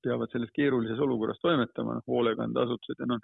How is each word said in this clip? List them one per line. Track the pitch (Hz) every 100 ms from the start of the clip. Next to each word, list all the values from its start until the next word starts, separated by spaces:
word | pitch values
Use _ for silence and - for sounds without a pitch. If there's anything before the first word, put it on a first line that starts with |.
peavad | 131 120 117
selles | 131 113
keerulises | - 143 127 113 113
olukorras | 143 120 110 113
toimetama, | 170 156 - - 113 117
noh, | -
hoolekandeasutused | 123 117 113 113 120 120 117 - -
ja | 127
noh, | 202